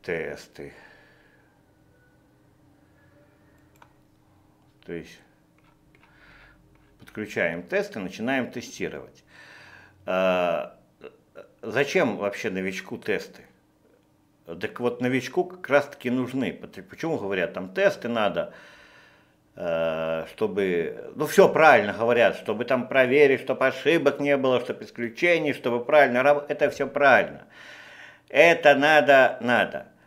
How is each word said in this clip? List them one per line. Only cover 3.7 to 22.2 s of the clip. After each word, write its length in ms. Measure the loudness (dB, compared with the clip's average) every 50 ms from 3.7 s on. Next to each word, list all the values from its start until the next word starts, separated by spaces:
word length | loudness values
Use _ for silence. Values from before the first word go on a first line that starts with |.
| _ _ -20 _ _ _ _ _ _ _ _ _ _ _ _ _ _ _ _ _ _ _ _
То 80 | -12 -12
есть 240 | -12 -12 -14 -20 -20 _ _ _ _ _ _ _ _ _ _ _ _ _ _ _ _ _ _ _ _ -20 -20 -20 -20 -20 _ _ _ _ _ _ _ _ _ _ _
подключаем 640 | -20 -16 _ -12 -12 -6 -4 -2 -2 -2 -2 -6 -8
тесты, 340 | -4 -4 -4 -4 -4 -8
начинаем 540 | -10 -10 -10 -10 -8 -6 -4 -2 -4 -4 -6
тестировать. 720 | -10 -14 -14 -14 -10 -8 -8 -8 -8 -12 -16 -18 _ _ _ _ -20 -20 -20 -20 -20 -20 -20 -20 -20 -20 -20 -20 _ _ _
А, 720 | -4 -2 0 2 2 2 2 0 0 -2 -4 -6 -10 -16 _ _ _ _ _ -20 -20 _ _ _ _ _ -20 -20 _ _ _
зачем 560 | -12 -6 -2 -2 -2 0 0 0 0 0 -2
вообще 320 | -4 -6 -6 -6 -6 -8 -6
новичку 480 | -6 -4 -6 -6 -8 -10 -12 -14 -16
тесты? 460 | -12 -6 -6 -6 -6 -6 -12 -20 -20 -20 _ _ _ _ _ _ _ _ _ _ _ _ _ _ _ _ _ _ _ _ -16 -12 -10
Так 200 | -10 -10 -8 -4
вот, 220 | -4 -4 -4 -2
новичку 420 | -4 -2 -2 -2 -4 -2 -4 -4 -4
как 260 | -4 -8 -16 -4 2
раз-таки 400 | 2 2 2 0 -14 -10 -6 -4
нужны. 420 | -2 -2 -4 -4 -4 -4 -4 -4
Пот-, 300 | -6 -10 -16 -18 -18 -20 -20 -20
почему 280 | -14 -10 -6 -6 -6
говорят, 360 | -6 -4 -4 -2 -2 -2 -4 -6
там 180 | -12 -12 -10
тесты 360 | -4 0 0 0 0 -2 -8
надо, 460 | -4 -2 0 0 0 -2 -4 -6 -8 -12 -20 -20 -20 -20 -20 -20 -20 -20 -20 -20 _ _ _ _ _ _ _ _ _ _
э, 680 | -10 -6 -4 -4 -2 -2 -4 -4 -4 -4 -4 -4 -6 -8 -10 -6
чтобы, 800 | -4 -4 -4 -2 -2 -2 0 -2 -2 -4 -4 -8 -12 -16 -16 -8
ну, 120 | -8 -6
всё 200 | 2 6 6 6
правильно 460 | 6 6 6 6 8 8 6 4 0 -4
говорят, 440 | -2 0 2 4 4